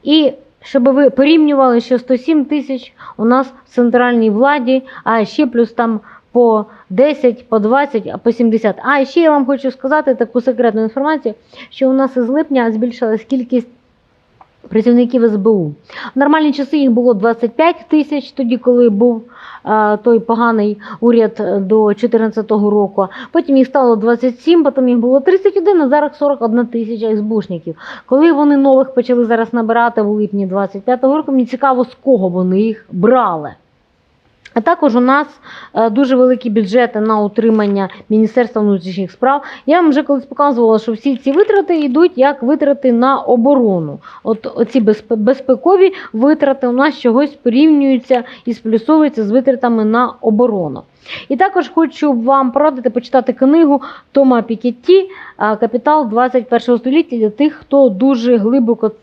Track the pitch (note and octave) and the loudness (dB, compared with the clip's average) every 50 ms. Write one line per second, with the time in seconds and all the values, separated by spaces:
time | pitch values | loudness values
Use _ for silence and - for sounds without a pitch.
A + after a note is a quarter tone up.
0 | _ - D4 D#4+ D4+ B3+ - - _ _ _ _ - - - C4+ A#3+ C4+ B3+ C4+ | _ 2 2 2 2 0 -2 -4 _ _ _ _ -20 -4 -4 0 0 2 2 4
1 | C#4+ B3+ - B3+ C4+ D4 D#4+ D#4+ D#4 D4 D4 C4+ C4 B3+ A#3+ A#3 A3+ - B3+ A#3+ | 2 2 4 2 2 4 4 4 4 2 2 2 2 2 2 0 0 -2 -4 -4
2 | B3 - C4 B3 B3+ - D#4+ D4+ C4 D4 D4+ D4 B3+ B3 C4+ B3+ - - _ _ | -2 -2 -4 -4 -2 0 0 0 0 -2 -4 -6 -4 -6 -10 -10 -10 -16 _ _
3 | - - - - G#3+ A3+ B3 C4+ C4+ C4 - - _ _ _ - A#3+ A#3+ B3 A#3+ | -20 -20 -8 -4 0 0 2 0 0 -4 -10 -20 _ _ _ 0 0 2 2 2
4 | B3 B3 A#3+ A#3 A3 A3 G3+ G#3+ B3+ C#4 D4 D4 A#3+ B3 C4 C4 C4 C4 - - | 0 2 0 0 0 0 2 2 2 2 0 0 0 0 -2 -2 -2 -8 -20 -10
5 | - - A3+ A3+ G#3 G3+ - - D4+ B3 A#3 A#3 A#3 A3+ - - A#3 A3+ A3+ G#3 | -4 -2 -2 -2 -2 -4 -2 -2 -2 -2 0 -2 -2 -2 -2 -4 -2 -2 -4 -6
6 | - - - - _ _ _ B3 A#3+ A#3 A3 G#3+ G#3 - - - - _ F#3 F#3+ | -8 -14 -20 -20 _ _ _ 2 2 2 2 0 -2 -6 -14 -20 -16 _ 0 0
7 | C4+ D4+ D4+ D4 - B3 A3 A#3 - _ A3+ A3 G3+ G#3+ B3 C#4 D4 C#4+ C#4 A3 | 0 0 0 0 -2 -2 -2 -2 -6 _ -2 -2 0 2 0 0 0 -2 -4 -8
8 | F#3 - - G3+ _ A#3 A3+ A#3 A#3+ A3+ A3 A3+ A3+ G#3 F#3+ - - B3+ C#4+ C#4+ | -8 -6 -12 -4 _ -4 0 0 0 0 0 0 -2 -2 -4 -4 -4 -2 0 0
9 | C4+ C#4 - E4+ E4+ D#4 D4+ C#4+ C4+ A#3 C#4 C4 - C4 B3+ - - C4 D4 D#4 | -2 0 0 2 2 2 2 2 0 -2 -4 -4 -4 -8 -8 -6 -4 -2 -2 0
10 | D4+ D4 B3 G#3+ A#3+ - - B3 A#3+ C4+ B3 A3 B3 A#3 G#3 A3 A3 A3 A3 C4+ | 0 -2 -2 -2 -4 -4 -4 -4 -2 -2 -2 0 -2 0 0 -2 -4 -4 -4 -4
11 | C#4 D4+ D#4 C#4+ - A#3 G#3 _ _ _ - - - _ - - C4+ C4 C4 C4+ | -4 -2 -4 -4 -6 -8 -10 _ _ _ -20 -20 -20 _ -6 -2 0 0 2 0
12 | C4+ C4 C4 B3+ A#3+ A3+ C4+ D4+ D#4+ D4+ C#4+ B3+ A#3 A3+ A3 A3 A#3+ B3 A#3 - | 0 -2 -2 -4 -2 -2 -2 -2 -2 0 -2 0 0 0 -2 -2 -4 -4 -4 -6
13 | B3 A3 A3 G#3+ A3 _ C#4 C4 A#3+ A#3+ B3+ B3 A#3 - _ _ _ _ _ _ | -4 -4 -4 -4 -4 _ -4 -4 -4 -2 -4 -4 -4 -6 _ _ _ _ _ _
14 | _ _ _ _ _ _ _ _ - _ _ _ - - - A3 A3 A#3+ A#3+ A#3+ | _ _ _ _ _ _ _ _ -20 _ _ _ -18 -4 -4 0 2 2 2 2
15 | B3 A#3+ B3+ B3 A#3 A#3 G#3+ G#3 F#3+ A3+ A3 G3 E3 D3+ D3 _ _ _ - - | 2 2 0 0 0 0 0 0 0 0 0 0 0 -4 -8 _ _ _ -18 -16
16 | - - _ C4 C#4+ D4 D4+ D#4+ D#4 D4+ C4+ - C#4 - - D4+ C#4 C4 A3+ A#3+ | -16 -8 _ 0 2 2 4 2 2 0 -2 -2 -4 -4 -2 0 0 2 2 2
17 | A#3+ B3 A#3 G3 F#3+ A#3 A#3 A#3 A#3+ A3+ - - D#4 E4+ F4 - - _ - D4+ | 2 0 0 2 0 -2 0 0 -4 -6 -2 0 0 0 0 -4 -6 _ 0 0
18 | C#4+ D4 D4+ C#4+ C4 - _ - C4 A#3 B3 A#3+ - B3 B3 B3 B3 A#3 G#3 G3 | 0 0 -4 -6 -6 -8 _ -6 -4 -4 -4 -2 0 0 2 4 4 2 2 2
19 | A#3 B3 A#3 A3+ A3+ - - - - - - - _ - G#3+ G#3+ G#3+ G#3 G#3+ G#3 | 0 0 0 -2 -8 -16 -20 -20 -20 -20 -20 -16 _ -2 0 0 2 0 -2 0
20 | G#3 A#3+ A#3 A3+ A3+ A#3 A3+ A3 A#3+ A#3 A3+ G#3+ G#3 G#3 G#3 G3+ - - G#3 - | 0 2 2 2 0 -2 -2 0 0 0 0 0 -2 -2 -4 -6 -12 -20 -10 -2
21 | A3+ A#3 A#3 A#3 A3 G#3+ A3 - G#3+ F3+ F#3+ G3+ G3 F#3 G#3+ A3 G#3+ G#3 G3+ G3+ | 0 2 2 2 2 0 -2 -6 -6 -4 -2 -4 -2 0 2 2 2 2 0 -2
22 | A#3+ A#3 A#3 A3 A3 A3 A3 A3 G#3 G#3+ A3 G#3 G#3 G#3 G#3 G#3 G3+ F#3+ G3 - | -2 0 0 0 0 -2 -4 -6 -4 -2 -2 0 0 0 0 0 -2 -2 -2 -4
23 | F#3+ F#3 - B3+ B3+ - - E4 - - C#4 C4+ C4 C4 - C#4+ C4 A#3+ A#3 G#3+ | -4 -4 -6 -18 -18 -4 -4 -4 0 2 2 2 2 2 2 0 2 2 0 0
24 | G#3 A#3 A#3+ A3+ B3 B3+ A#3+ B3 - D#4+ E4+ E4+ D4+ C#4 - C4+ B3+ B3 B3 A#3 | 0 -2 -2 0 -2 -4 -4 -4 0 2 2 2 2 2 0 0 0 0 0 0
25 | A3+ B3 C4 C#4 E4 F#4+ F#4 F#4+ G4 G4+ G4 G4+ E4 G4 G4+ E4+ D4+ B3 C4+ D4 | 0 2 0 2 2 2 0 2 0 0 0 0 0 2 2 2 2 2 0 0
26 | D4 D4 D4 - D4 C#4+ C#4+ A#3+ A#3 A3+ G#3+ A#3+ A#3+ A#3+ A#3+ A#3 A3+ G#3+ A#3 G#3+ | 0 -2 -4 -2 -2 -2 -2 -2 -2 -2 0 -2 -2 -2 -4 -6 -6 -6 -6 -6
27 | A3+ A3 A3 G#3 G#3 G#3+ A3+ G#3+ G3 - F3+ E3 - E3+ D#3+ - - - - - | -4 -2 -2 -2 -2 -2 -4 -4 -4 -4 -10 -10 -8 -12 -12 -12 -16 -20 -20 -20
28 | _ - B3 C#4 D#4 E4+ D#4+ C#4 D4 D4 D4 C#4 C4+ C#4 C4 C4 C4+ C4 C4 B3+ | _ -2 0 2 4 4 4 2 2 2 2 4 4 4 4 4 2 0 -2 -4
29 | A#3+ B3 B3 A#3+ A#3+ A3 A#3 A3+ A3+ A3+ A#3 A#3+ A3+ A3 A#3 A#3 A#3 A#3+ A#3 A3 | -2 0 0 0 2 0 0 -2 -2 -2 -4 -4 -2 0 0 0 0 0 0 -2
30 | G#3+ G#3 G#3+ G#3 G#3 G#3 G3+ G3+ G3 F#3 F#3 G3 G3 F#3 - G3 - - B3 B3 | -2 -2 -2 -2 -2 -4 -4 -4 -4 -4 -2 -4 -4 -4 -8 -8 -4 -4 -2 0
31 | B3+ C4 C#4 D#4 D#4 - C4+ C4 B3 A3+ - B3 C#4+ C#4 C4 B3 B3 A#3+ - _ | 0 0 0 0 -2 -2 -2 -2 -2 -2 -4 -2 0 0 0 0 -2 -4 -6 _
32 | _ C4+ C4 G3+ F#3+ F#3 F3 F#3 F#3 F3+ F#3 F#3+ G#3+ A3+ G#3+ - - _ - F3+ | _ 0 0 2 0 -2 -2 -2 -2 0 0 0 0 -2 -4 -6 -12 _ -6 0
33 | F3 A#3 B3+ B3+ A#3 G3 E3+ D#3+ D3 C#3 G2 _ _ _ _ _ _ _ _ _ | 2 2 2 2 2 0 -4 -6 -8 -12 -16 _ _ _ _ _ _ _ _ _
34 | _ _ _ _ _ _ _ _ _ - _ A#3+ G#3+ D#4+ F4 E4+ D#4 C#4 G#3+ B3 | _ _ _ _ _ _ _ _ _ -6 _ -4 -2 -2 -2 0 0 0 2 2
35 | B3 B3+ C4+ C#4+ D4+ C#4 - _ _ - - - - - - - A3+ A3+ G#3 B3 | 0 2 0 0 -2 -4 -12 _ _ -20 -20 -20 -20 -8 -2 -2 -2 0 0 0
36 | C#4+ B3 C4 B3 B3+ B3+ B3+ A#3+ - A#3 G3+ A3+ G#3+ F3+ G3+ B3+ A#3+ A#3 - G#3+ | 0 0 2 2 4 2 2 0 -2 -2 -2 -2 -2 0 0 0 0 0 -2 -4
37 | G#3+ G#3+ A3 G#3+ G#3 G3+ G3+ - A3 A3+ A3 G#3+ G#3 G3+ G3+ G3 G3 F#3 - - | -2 0 0 0 -2 -2 -2 -2 0 2 2 2 0 0 -2 -2 -4 -6 -8 -18
38 | - _ G#3+ G#3+ A3 G#3+ - B3+ A#3+ A3+ - A3 G#3 G#3 G3+ F#3+ E3 F#3+ F3+ F#3+ | -6 _ 0 0 0 2 0 -2 -2 -2 -2 -2 0 0 0 -2 -4 -8 -8 -8
39 | F#3+ F3 - _ - B3+ C#4 D4 C#4+ - - - _ - D#4 F4 E4+ D#4 C4+ C#4+ | -8 -8 -6 _ 0 0 0 0 -4 -10 -18 -10 _ 0 2 2 4 2 2 0
40 | D4 - C#4+ C4 - - - - D4 C#4+ C4+ A#3 A#3+ A3 A3 G#3+ A3 - A3+ - | 0 0 -2 -4 -4 -10 -4 -2 0 0 2 2 2 2 2 0 0 -4 -8 -4
41 | - C#4 C4+ A#3 - C4+ C#4 E4+ G#4 G#4+ G#4+ G4+ D#4+ - F4 D#4+ D4 C4+ B3 D4+ | -4 -4 -4 -2 -4 -2 2 2 2 2 2 0 0 0 -2 -2 -2 -2 2 2
42 | E4+ F4 - A#3+ C4 C#4+ C#4+ C#4 A#3 A#3+ D4+ D#4 D#4 C#4 C#4 C#4 - C4 A#3 A#3 | 2 2 2 2 0 0 0 -2 -2 -2 0 0 2 0 0 0 0 0 2 2
43 | B3 C4 C#4 - - - A#3+ A#3+ A3+ C#4 C#4+ C4+ A#3+ G#3+ F#3+ F3 D#3+ C#3+ C#3 D3 | 2 0 0 -2 0 0 0 2 2 2 2 2 2 0 0 -2 -4 -6 -10 -14
44 | - - - - _ G#3 A3+ A3 - - - - D#3+ - - C4 G#3+ A3 G#3+ G#3+ | -18 -20 -20 -12 _ -6 -6 -4 -6 -12 -4 -4 -4 -2 0 0 2 2 0 0
45 | - - A#3+ A3 G#3 A3+ C#4 C#4 C4+ - B3+ - - E4+ G4 F#4 F#4+ F#4+ - - | -2 -6 -4 -2 0 0 0 0 0 -2 -2 0 2 2 4 4 4 2 2 -4
46 | - - - A3 A#3+ C#4+ D#4 D4+ D4 C#4 C4+ C4+ C4 A#3+ A#3+ B3+ C#4 D#4 - - | -16 -10 -4 0 2 2 2 2 0 -2 0 -2 -2 -2 0 0 0 0 -2 -2
47 | - A#3+ A3 B3+ D4 D4 D4 - _ B3 A3 C4 D4+ D#4+ D4+ C#4+ C#4 C4+ C4 A#3+ | -2 0 2 2 0 -2 -4 -4 _ 0 2 4 4 4 4 4 2 2 0 0
48 | B3 - B3+ A#3+ A#3 - - - _ A#3+ A3+ - _ A3 A3 A3 A3 - D#4 D#4 | 0 -2 -2 -2 -2 -6 -18 -12 _ -8 -8 -6 _ -2 -2 -2 0 2 2 2
49 | D4+ C#4+ - A3+ G#3+ G3 G#3+ C4 B3+ C#4 B3+ A#3+ B3 A#3+ A#3 A3+ G#3+ G#3+ A3 A#3+ | 2 0 0 -4 -4 0 0 0 0 0 -2 0 -2 -2 0 0 0 0 0 0
50 | B3 A#3 - - - A3+ G#3+ G#3 B3 B3 A3 F#3+ E3+ D3+ C3 - - _ _ _ | 0 -2 -4 -4 -2 -2 0 2 0 0 0 -4 -4 -6 -8 -12 -16 _ _ _
51 | _ - - - - _ C#4 A#3+ F#4+ G4 F#4+ F#4 D4 A#3 - E4 E4 C#4+ - - | _ -18 -18 -18 -6 _ 0 0 0 0 0 -2 -4 -2 0 0 0 0 -2 -2
52 | D4+ D4 C4+ A#3 A3+ B3 C4+ C#4 C4+ B3+ A#3 C#4 D4+ D#4 C#4 B3+ A#3 C4 G#3+ B3 | -2 0 0 0 0 2 2 2 2 0 0 0 0 0 0 -2 -6 -4 -4 -4
53 | A#3+ - - C4 A#3+ - A#3+ - C4 C4+ D4 E4 E4 C#4+ C#4+ C4 - - - - | -8 0 -2 0 0 0 -2 0 2 2 4 4 4 4 2 0 -2 -8 -18 -20
54 | _ _ _ C#4 C#4 C4 B3 A#3 A3 - A3+ G#3+ - B3 A#3+ - - - F4+ G4 | _ _ _ 2 2 4 2 0 0 -4 -8 -4 -4 -6 -6 -4 2 4 4 4
55 | F#4+ F#4+ - - - - - - - G#3+ A3 G#3+ A#3+ A3 - A#3+ A#3+ D4 D4+ D#4 | 4 0 -12 -20 -20 -20 -10 -4 -2 -2 -2 -2 -4 -2 -4 -2 0 0 0 0
56 | C#4+ A3 G#3 A#3 B3+ B3+ B3 B3+ A3 - A3 G3 - - A#3+ A3+ - B3+ C4 D#4+ | 0 0 0 0 0 0 0 -2 -2 0 -4 -2 0 0 -2 -2 0 0 0 0
57 | D#4+ - B3+ A#3 A3 G#3+ G#3 - C#4+ D4+ D4+ - - _ C4+ C#4 C#4 B3 G3 F#3 | 0 -2 -2 -2 -2 -2 0 0 -2 -2 -2 -6 -8 _ 2 4 4 4 2 0
58 | A#3+ C4+ C#4 A#3 A3+ B3 B3 A3+ G3 A3+ B3 C#4 A#3 A3 A#3 A3 - G#3+ G#3+ - | 0 0 0 0 0 0 0 2 2 0 0 0 0 0 -2 -2 -2 -6 -6 -8